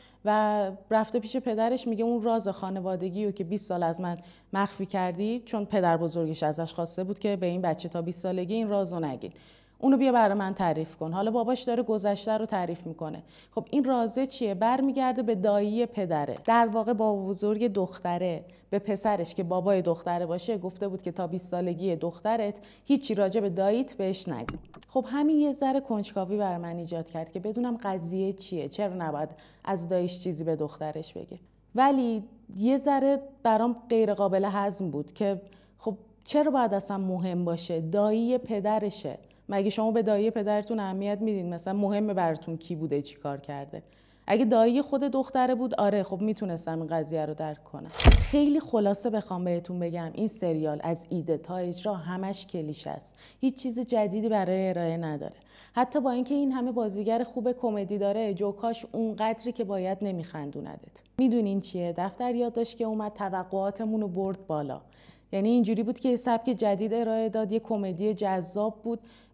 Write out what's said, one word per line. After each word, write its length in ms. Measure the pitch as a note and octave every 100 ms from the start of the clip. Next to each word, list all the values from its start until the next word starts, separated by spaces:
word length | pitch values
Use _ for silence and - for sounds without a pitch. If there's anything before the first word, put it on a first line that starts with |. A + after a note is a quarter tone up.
| - _
و 460 | G#3+ G#3+ G#3+ G#3 G3 F#3+ -
رفته 280 | A3 A3 B3
پیش 180 | A3 C4
پدرش، 520 | B3+ A3 A3+ B3+ A#3+
میگه 160 | G#3+
اون 180 | A#3 A#3+
راز 260 | A3+ A3+ G3
خانوادگی 760 | F#3 F#3+ F#3+ F#3 F#3 F#3 F#3
رو 60 | G#3
که 140 | F#3+
بیست 240 | E3 G3+ -
سال 140 | F3
از 180 | E3 E3+
من 180 | F3+ F3 - - -
مخفی 340 | G3 G3+ - F#3+
کردی، 560 | G3 F3+ E3+ G#3 A#3+
چون 200 | A#3 G#3+
پدر 320 | G3+ G#3 F3 E3
بزرگش 460 | E3 E3+ D#3+ D#3
ازش 320 | D3+ D3+ E3
خواسته 300 | - E3+ -
بود 140 | F#3 G3+
که 180 | G#3 G3
به 100 | F3+
این 160 | F3+
بچه 260 | F3 D#3+ E3+
تا 140 | F3
بیست 200 | E3 F3
سالگی 320 | F#3 F#3 F3
این 140 | A3+ G#3+
راز 240 | G3+ F3+
رو 80 | E3+
نگین. 320 | D3+ B2+ F2+ - - - _ -
اونو 180 | C4+ B3+
بیا 160 | C4+
برای 260 | A#3+ G#3+ G3+
من 160 | F#3+
تعریف 420 | G3 F3 D#3 D#3+ -
کن. 160 | D#3+
حالا 180 | F3 G#3+
باباش 320 | A#3+ A3+ B3+
داره 200 | B3+ A#3
گذشته 500 | A#3 G#3+ G3+ G3 A3+
رو 140 | A3 A3
تعریف 400 | G3 E3+ E3+ E3+
می‌کنه. 360 | D#3 D#3 E3 - - -
خب 160 | - -
این 140 | C#4+
رازه 420 | B3+ B3+ A3+ A#3+ C4+
چیه؟ 280 | - A3+
برمیگرده 680 | F#3 A3+ C4 C4+ C4 B3+ B3+
به 120 | A3
دایی 520 | F3+ G#3 G3+ G#3 A3 A#3
پدره. 480 | G#3+ F3+ D#3 C#3+ -
در 220 | - A#3 A#3
واقع 260 | A3 G#3+
بابا 340 | A3 A3 G3+ F#3+
بزرگ 460 | G3 G#3 G#3+ A#3+
دختره 720 | G3 F3+ - F3 F3 F3+ D#3 - - -
به 80 | G3+
پسرش 560 | G3+ G3 A3 G3 E3+
که 80 | -
بابای 400 | F3 F3+ F3+ F#3+
دختره 440 | E3+ E3+ F3+ F3 E3+
باشه 320 | F3 F3 G#3+
گفته 300 | F#3 F#3 G3+
بود 140 | F#3
که 100 | F#3
تا 140 | E3 F3
بیست 240 | F3+ F3+
سالگی 460 | F3+ F3+ E3 F#3+ D#3+
دخترت 640 | E3+ - G#3+ A3+ G#3 - - -
هیچی 300 | - C#4 -
راجع 260 | G3+ F#3+ A3
به 100 | G3
داییت 440 | F3+ G3 A#3 C4
بهش 340 | - F#3+ F#3 -
نگو. 280 | A#2+ A#2+ - - - -
خب 160 | C4 A3
همین 320 | C#4 D4 D4+
یه 120 | D4
ذره 280 | C#4 C4+ C4+
کنجکاوی 560 | C4+ G#3+ G#3 G3 F#3 G#3
بر 220 | G3 F3
من 180 | E3+ E3+
ایجاد 340 | E3+ E3+ E3
کرد 220 | D#3+ E3
که 80 | F#3
بدونم 360 | G#3 A3 B3 A#3
قضیه 500 | G3+ F#3+ E3+ F#3 F#3+
چیه، 360 | F#3+ - F3 C#3+
چرا 260 | - G3+
نباید 340 | F3+ D#3+ D3 D#3 - - -
از 240 | - F#3+ E3+
داییش 320 | F3+ F3 F3+
چیزی 240 | F#3+ D#3
به 120 | E3 D#3
دخترش 560 | D3+ - D3+ D#3 D#3+
بگه. 260 | - - F#3 - _ _
ولی 500 | A3+ C4+ C4+ A#3+ A3 G#3 - - F#3+
یه 220 | A3+ C4+
ذره 420 | C#4 C#4 C#4 C#4 C#4 -
برام 340 | A#3 A3 A#3+ A#3 -
غیر 260 | A3+ G#3+
قابل 340 | G3+ G3 F#3+ G3+
هضم 380 | G3 G3+ G3+ F#3
بود 220 | C#3+ F3+
که 280 | - G3+ F#3+ - - - _
خب 180 | A3 G3+ - _
چرا 260 | - D4 D4
باید 240 | C4 A#3
اصلاً 240 | G3 G3 G3
مهم 460 | F#3 F3+ F3+ F3
باشه؟ 360 | F3 E3+ - E3
دایی 580 | D#3+ G3+ G#3 A3 A#3 B3+
پدرشه. 800 | A#3+ G#3 G#3 G#3+ G3+ - C#3 - - _ -
مگه 220 | G3 G3+
شما 200 | G#3+ A3
به 120 | A3+
دایی 280 | G#3 G3+ A3
پدرتون 500 | A3 G#3 G#3 G#3 A3
اهمیت 380 | G3 F#3+ G3+ G#3
میدین؟ 340 | A3 G3+ F3+
مثلاً 180 | E3+ F#3+
مهمه 420 | G3+ G3 G#3 G#3+
براتون 420 | F#3+ E3 D#3 E3+ D#3+
کی 180 | -
بوده، 280 | E3 D#3+ C#3+
چی 140 | C#3+ -
کار 240 | C#3+ C#3
کرده؟ 420 | C#3+ C#3+ C#3 - - _ - _ -
اگه 180 | G#3+
دایی 380 | A#3+ A#3 A3+ B3+
خود 180 | C#4 C4+
دختره 540 | C#4 C4 C4 C4 B3+
بود، 200 | A#3+ B3+
آره، 280 | - G3+ G3+
خب 180 | F#3 F#3
میتونستم 580 | G#3+ G#3+ G3+ E3+ E3 D#3+
این 80 | D#3
قضیه 400 | E3 D3+ D#3+ D3+
رو 80 |
درک 300 | D3+ D#3 D3
کنم. 240 | - - D#3 - - -
خیلی 400 | - C#4+ D4 D4
خلاصه 500 | - A3 G3+ G3+ A#3+
بخوام 340 | G#3+ - F3+
بهتون 340 | F3+ F3 F3 F3+
بگم، 320 | E3+ E3+ E3
این 140 | - G#3+
سریال 520 | - F3 D#3 D#3 D3
از 240 | E3 E3+ -
ایده 280 | F3+ E3+ D3+
تا 180 | D#3+ F#3
اجرا 380 | F3+ F3 G#3+
همش 520 | F#3+ D#3+ F#3 F#3+ G3 -
کلیشه 440 | F3 D3+ D3+ -
است. 240 | D3+ - - - -
هیچ 140 | C4
چیز 240 | C4 C4 A#3
جدیدی 500 | A#3+ A3+ G#3 G#3 A3+
برای 400 | G#3+ F3+ F#3+ F#3+
ارائه 280 | F3 E3+ E3
نداره. 400 | D#3+ D3+ - - - - -
حتی 260 | A#3+ B3+ D4
با 100 | C4
اینکه 240 | B3 B3+
این 180 | C#4+ C#4
همه 200 | B3+ A#3+
بازیگر 500 | A#3 G#3+ G3 G#3+ A3+
خوب 300 | A#3 B3+ A#3
کمدی 460 | B3 A#3+ G#3 F#3+ G#3
داره، 360 | G3+ G#3 A3
جوکاش 520 | F#3 G3+ G3+ A#3 A3+ -
اونقدری 600 | - A3+ G#3 A3 A3 B3
که 120 | A#3+
باید 340 | G3 G3 F#3 F#3+
نمیخندوندت. 1000 | G3+ F3+ E3 D#3 C#3+ C#3+ - - - - _ -
می‌دونین 420 | C4 A#3+ G3+ G3
چیه؟ 340 | - F#3 F3 E3+
دفتر 380 | F#3 - B3
یادداشت 420 | A#3+ A#3+ A#3 A#3 -
که 80 |
اومد، 280 | A3+ G#3+ G#3
توقعاتمون 880 | G#3 G3 F#3 F#3 G3 G3 G3+ A3 A3
رو 80 | G3+
برد 380 | F3+ F#3+ F#3+ -
بالا. 340 | D3+ C#3+ C3 - - - - -
یعنی 160 | G3 G#3
اینجوری 340 | A#3+ G#3 A3
بود 180 | A#3 -
که 80 | C4
یه 80 | A#3+
سبک 280 | B3 A3+
جدید 500 | A#3 G#3 G#3+ F#3+ G#3+
ارائه 340 | A3+ A3+ A3 A3
داد، 240 | A3 G#3
یه 80 | A3
کمدی 540 | - A3 G3 E3+ G#3+
جذاب 680 | G3+ G3+ F#3+ E3+ G#3 G#3+ A3
بود. 180 | A#3 A#3 - - -